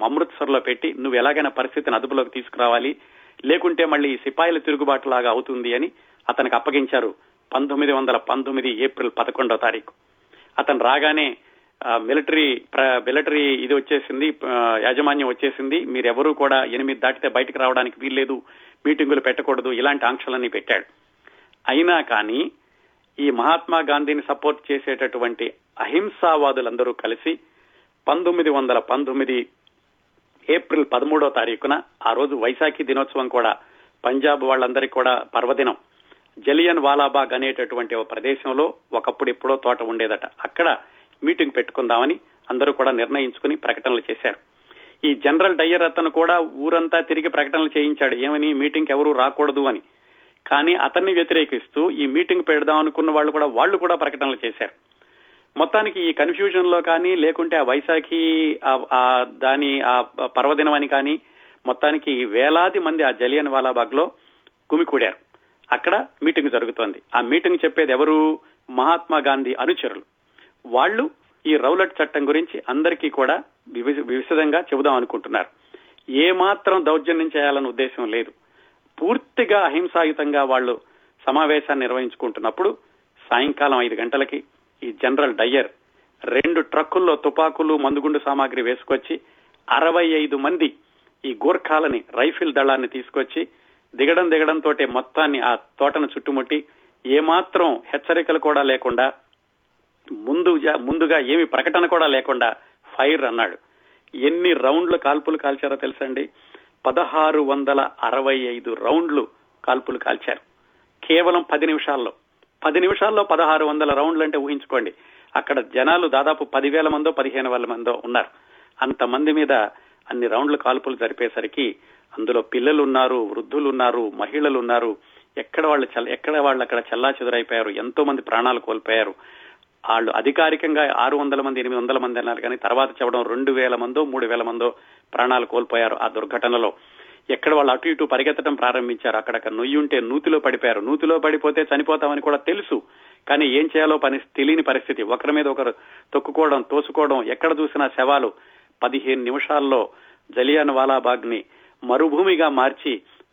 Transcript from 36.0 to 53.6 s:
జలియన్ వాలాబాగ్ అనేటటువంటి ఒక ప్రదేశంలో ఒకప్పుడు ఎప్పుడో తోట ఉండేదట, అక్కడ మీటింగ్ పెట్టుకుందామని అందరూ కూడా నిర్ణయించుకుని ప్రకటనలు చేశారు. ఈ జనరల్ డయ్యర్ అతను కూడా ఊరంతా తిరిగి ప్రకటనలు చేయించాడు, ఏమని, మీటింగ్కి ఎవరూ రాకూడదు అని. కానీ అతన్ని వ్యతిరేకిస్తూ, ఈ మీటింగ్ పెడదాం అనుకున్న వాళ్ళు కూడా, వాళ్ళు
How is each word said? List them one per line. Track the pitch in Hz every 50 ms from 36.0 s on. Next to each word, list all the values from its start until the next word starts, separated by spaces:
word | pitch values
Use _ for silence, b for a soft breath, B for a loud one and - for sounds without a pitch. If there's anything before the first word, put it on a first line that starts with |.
| b b b b b b _ -
జలియన్ | - 139 143 160 170 175 170 160
వాలాబాగ్ | 139 139 139 147 143 139 135 139 135 113 127
అనేటటువంటి | 127 135 135 131 127 123 101 123 120 117 107 120
ఒక | 113 110 -
ప్రదేశంలో | 113 110 107 131 139 - - 139 127 139 156 175 - - _ _ 117
ఒకప్పుడు | 113 - 127 120 - 143 127
ఎప్పుడో | 120 - - 131 135
తోట | 135 - 123 123 - 117
ఉండేదట, | 113 113 113 113 107 107 - -
అక్కడ | - - - - - - - 170 160 117 - b b b b b b b b 139
మీటింగ్ | 151 175 175 160 139 -
పెట్టుకుందామని | 123 117 - - 135 127 113 117 117 127 147 180 - b b b b b -
అందరూ | 127 127 143 143
కూడా | 135 - 131 135
నిర్ణయించుకుని | 127 117 117 117 139 143 135 123 - - - 139 151
ప్రకటనలు | 151 - - 113 - - 131 123 113 - -
చేశారు. | 113 - - 117 - - _ _ B B B B B B B B B B - 151
ఈ | 139
జనరల్ | 143 - 143 156 160 185 190 175 165
డయ్యర్ | 165 165 175 170
అతను | 170 160 165 170 160 156
కూడా | 151 165 165 165 175 170
ఊరంతా | 165 160 - 135 143 165 170 165 165 156 170 165
తిరిగి | 165 - 165 165 156 165
ప్రకటనలు | - 147 143 139 147 160 160 151 - 151
చేయించాడు, | 147 151 147 - 143 131 123
ఏమని, | 123 131 143 151 147 151 156 147
మీటింగ్కి | 135 143 147 151 160 156 147 135
ఎవరూ | 143 147 151
రాకూడదు | 143 127 127 139 135 - 147 143 131 143 139
అని. | 131 110 95 b b b b b b b b b b b b - -
కానీ | 147 143 151 170 175
అతన్ని | - - 175 - 180 185 190 185
వ్యతిరేకిస్తూ, | 170 165 - 165 165 151 151 131 113 - - - 147 160 -
ఈ | 147 147 147
మీటింగ్ | 135 131 165 180 - 180 180 160 -
పెడదాం | 156 147 147 151 156 156
అనుకున్న | 160 147 147 - 160 156
వాళ్ళు | 151 151 151 151
కూడా, | 151 151 151
వాళ్ళు | 139 113 117